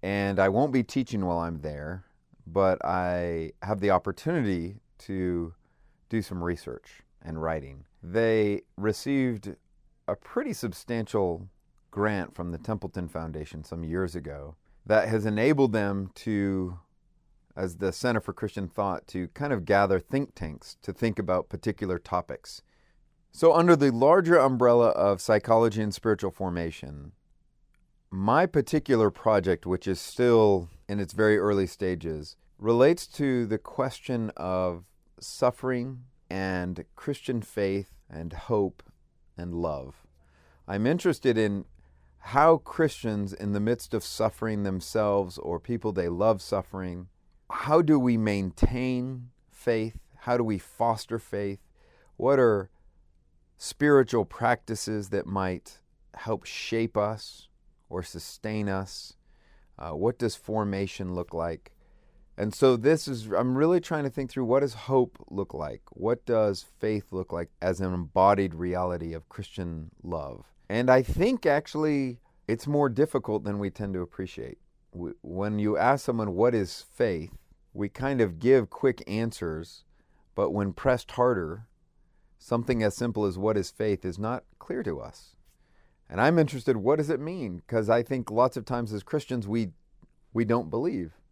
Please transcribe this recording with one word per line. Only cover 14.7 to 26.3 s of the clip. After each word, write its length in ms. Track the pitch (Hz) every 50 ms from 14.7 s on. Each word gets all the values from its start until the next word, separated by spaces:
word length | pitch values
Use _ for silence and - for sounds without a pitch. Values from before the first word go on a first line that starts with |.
| _ _ _
that 220 | - 107 107 87 107
has 160 | 113 110 104
enabled 480 | 110 104 107 117 139 156 139 139 123
them 380 | 107 110 104 101 98 98 98 92 _
to, 640 | - - 113 107 101 101 98 95 95 92 90 90 87 _ _ _ _ _ _ _ _ _ _ _ _ _ _ _
as 220 | 78 92 92 82 85
the 120 | 98 95
Center 300 | 92 - - 123 117 110
for 140 | - - 95
Christian 340 | - - 104 - 104 98 87
Thought, 380 | _ - 101 98 90 - _
to 220 | - - 92 87 -
kind 220 | _ - 143 147
of 140 | 135 104 82
gather 340 | - 101 98 101 95 95 92
think 360 | - _ - 135 143 - _
tanks 420 | - - 80 73 - - - - _
to 100 | - -
think 260 | 95 - 117 113 101 -
about 300 | 101 87 92 92 - _
particular 500 | - 92 - 113 98 - 107 92 90 87
topics. 600 | _ - 92 90 90 - - - _ - - - _ _ _ _ _ _ _ _ _ _ _ _ _ _
So 220 | _ - - 165 151
under 220 | 170 170 175 170
the 140 | 147 143 139
larger 460 | 120 117 131 147 170 196 180 165 175
umbrella 520 | 165 135 135 131 120 123 120 120 120 117 110
of 340 | - - 92 101 101 95
psychology 580 | - - 110 104 - - 113 113 117 113 101 110
and 140 | 107 104 98
spiritual 360 | - - 113 107 98 - 95